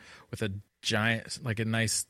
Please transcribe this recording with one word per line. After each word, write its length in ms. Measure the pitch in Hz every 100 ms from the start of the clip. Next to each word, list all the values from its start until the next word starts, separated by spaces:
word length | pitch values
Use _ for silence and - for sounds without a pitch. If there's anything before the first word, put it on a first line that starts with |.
| - - -
with 100 | 113
a 100 | 107 98 - _
giant, 580 | - 110 110 113 - -
like, 160 | 123 107
a 60 | 110
nice 400 | 113 113 -